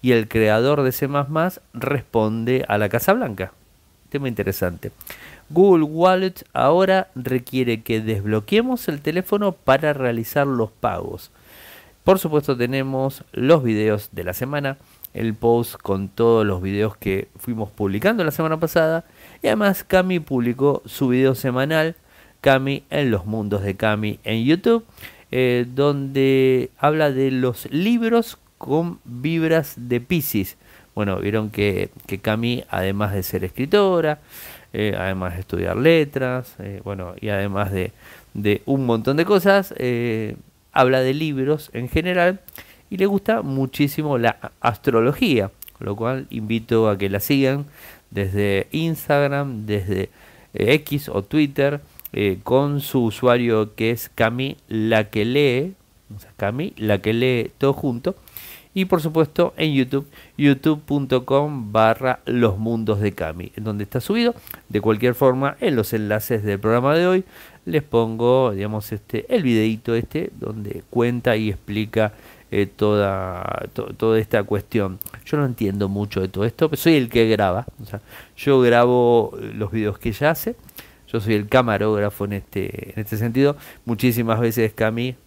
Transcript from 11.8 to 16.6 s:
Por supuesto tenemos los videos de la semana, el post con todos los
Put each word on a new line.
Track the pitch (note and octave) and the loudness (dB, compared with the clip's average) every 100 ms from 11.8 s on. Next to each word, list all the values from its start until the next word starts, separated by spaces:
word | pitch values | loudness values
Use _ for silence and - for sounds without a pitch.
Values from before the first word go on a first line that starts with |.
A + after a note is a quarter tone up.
| - _ | -20 _
Por | - F#3+ | 2 2
supuesto | E3+ D3+ C#3+ B2+ | 4 0 0 0
tenemos | A#2+ C3+ C3+ C3+ C3+ C#3 - | 0 -2 -2 -2 -2 -4 -14
los | - B2+ D#3+ | -2 4 4
videos | B2+ G#2+ G#2+ G#2 - | 4 2 2 0 -4
de | - | -10
la | F2 | -8
semana, | F2+ B2 D3 C#3 C3+ _ _ - | -6 -6 -4 -6 -8 _ _ -18
el | - A2+ | -6 -4
post | G#2 A#2 A#2 A#2 - | 0 2 2 2 -8
con | - F#2+ G2 | -4 -4 -4
todos | - A#2 A#2 | 0 4 4
los | G#2 F#2 | 2 0